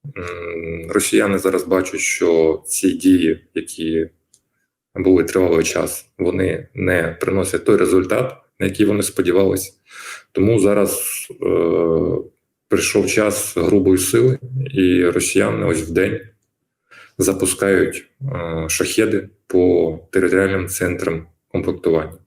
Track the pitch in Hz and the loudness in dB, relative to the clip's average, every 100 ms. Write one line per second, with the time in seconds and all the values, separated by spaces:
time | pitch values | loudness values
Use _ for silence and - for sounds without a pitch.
0 | 143 101 87 87 85 85 82 82 82 95 | -14 -12 -12 -10 -10 -10 -8 -10 -4 -4
1 | - 107 104 98 92 92 90 92 - - | 0 2 2 2 0 0 0 0 0 -4
2 | - - 87 82 80 78 - - 95 87 | -4 0 2 4 4 0 -4 0 0 2
3 | 90 92 82 80 _ 85 82 - 80 82 | 4 4 2 -2 _ -10 -10 -8 -4 -2
4 | 80 _ _ _ _ _ _ _ _ 95 | -4 _ _ _ _ _ _ _ _ -2
5 | 92 92 80 95 90 82 85 85 82 - | 4 4 4 0 2 2 0 -2 -4 -8
6 | - - 90 92 92 85 - 92 92 90 | -16 -4 -2 -2 -2 -4 -10 -4 0 0
7 | 82 82 - 95 85 85 - 101 87 92 | -2 -4 -2 0 -2 -2 2 2 4 2
8 | 90 110 131 - _ _ 95 95 104 104 | 2 -2 -2 -8 _ _ -6 0 0 2
9 | 95 - 87 90 98 92 - _ _ - | -2 -2 0 2 2 0 -6 _ _ -18
10 | - - _ - 101 113 98 104 98 101 | -16 -18 _ 0 2 4 4 4 0 -2
11 | - - - - 90 87 85 85 85 82 | -8 -10 -14 -6 -2 0 2 2 2 0
12 | 80 - - _ _ _ _ 95 - 104 | 0 -4 -8 _ _ _ _ -2 2 0
13 | 95 107 107 104 - 87 85 101 95 92 | 2 0 0 -2 -6 -2 2 2 4 2
14 | - 117 127 131 - 131 131 98 92 90 | 2 2 2 0 -6 -8 -4 0 2 4
15 | 87 - - 98 107 107 92 80 80 82 | 2 0 0 0 0 0 -2 -2 -2 0
16 | 98 - - _ _ _ _ _ _ - | 0 -4 -12 _ _ _ _ _ _ -20
17 | - - 92 92 95 - 98 92 90 - | -18 -4 -2 0 -2 0 2 2 0 -2
18 | - _ 135 87 85 80 80 - 85 - | -16 _ -8 -8 -6 -6 -4 -2 -2 0
19 | 110 104 - _ _ 92 90 87 82 80 | 0 0 -6 _ _ 2 4 4 2 -4
20 | - 95 85 92 95 95 92 - 90 90 | -4 0 2 2 2 -2 -4 -4 -4 -2
21 | - 82 82 _ _ 90 - - 87 80 | -4 -6 -10 _ _ -4 -4 -4 0 0
22 | 78 - | -2 -14